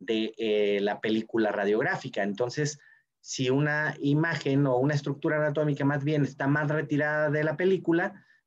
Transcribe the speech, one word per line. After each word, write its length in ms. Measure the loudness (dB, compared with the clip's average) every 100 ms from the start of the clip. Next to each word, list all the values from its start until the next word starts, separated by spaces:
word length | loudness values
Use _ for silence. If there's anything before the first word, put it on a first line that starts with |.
de, 340 | -2 -2 -2 -2
eh, 420 | 0 2 2 2
la 200 | 0 -2
película 520 | -2 -2 0 0 0
radiográfica. 680 | 0 0 2 0 -4 -6 -4
Entonces, 580 | -4 -2 -4 -2 -4 -4 -16 _ _ _
si 300 | -12 -4 0
una 460 | 2 2 0 -2 -2
imagen 640 | 0 2 2 -2 0 2 4
o 100 | 2
una 180 | 2
estructura 420 | 0 -2 -4 -2 0
anatómica 480 | 0 0 0 0
más 200 | 0 0
bien 180 | 0 0
está 220 | 0 -2 0
más 200 | 0 0
retirada 640 | -2 0 0 0 0 0
de 140 | 0
la 120 | -2 0
película, 680 | 2 2 2 0 0 -6 _ _